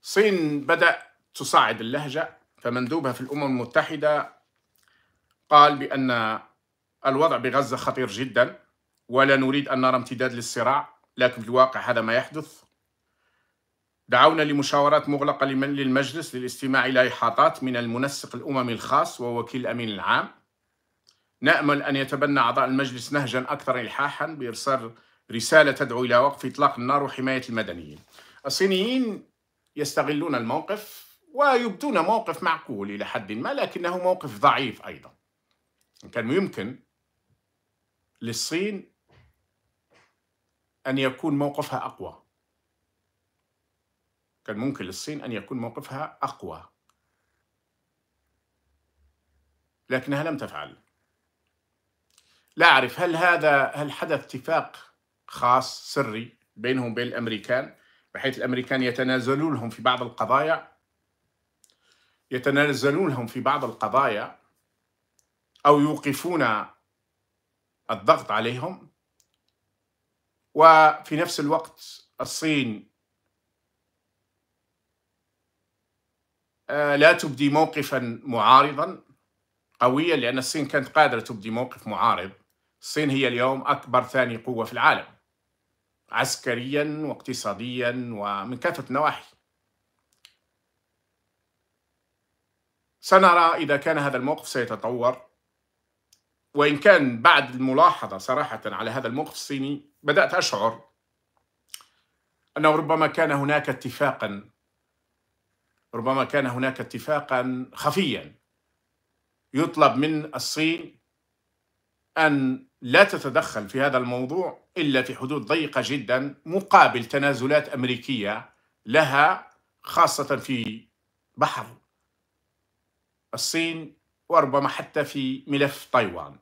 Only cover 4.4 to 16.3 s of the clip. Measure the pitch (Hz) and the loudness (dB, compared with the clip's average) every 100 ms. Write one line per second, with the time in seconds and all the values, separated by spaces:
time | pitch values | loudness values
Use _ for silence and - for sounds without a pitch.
4.4 | _ _ _ _ _ _ _ _ _ _ | _ _ _ _ _ _ _ _ _ _
5.4 | _ 147 147 143 143 135 131 120 110 110 | _ 8 8 6 -4 -2 0 0 -2 -4
6.4 | - _ _ _ _ _ 135 135 160 123 | -10 _ _ _ _ _ -2 2 2 2
7.4 | 123 127 127 127 - 131 120 101 131 107 | 0 0 0 -4 -4 -4 -6 -4 -2 2
8.4 | 156 - _ _ _ _ _ 123 139 135 | 0 0 _ _ _ _ _ 2 4 4
9.4 | 131 139 143 131 127 127 120 123 127 120 | 4 0 -2 0 2 0 -2 -4 -4 -4
10.4 | 113 - 120 143 - _ _ - 127 123 | -8 -2 0 0 -4 _ _ 0 0 0
11.4 | 110 127 131 104 107 120 113 117 135 151 | -2 4 4 2 -2 -2 0 -2 -2 -12
12.4 | 147 - _ _ _ _ _ _ _ _ | -14 -20 _ _ _ _ _ _ _ _
13.4 | _ _ _ _ _ _ _ 123 143 160 | _ _ _ _ _ _ _ 6 6 6
14.4 | 151 143 135 143 143 151 143 143 143 139 | 0 0 0 2 4 4 2 -2 -2 -2
15.4 | 139 135 139 143 135 131 135 160 151 | -2 -2 -2 -2 0 0 0 -6 -10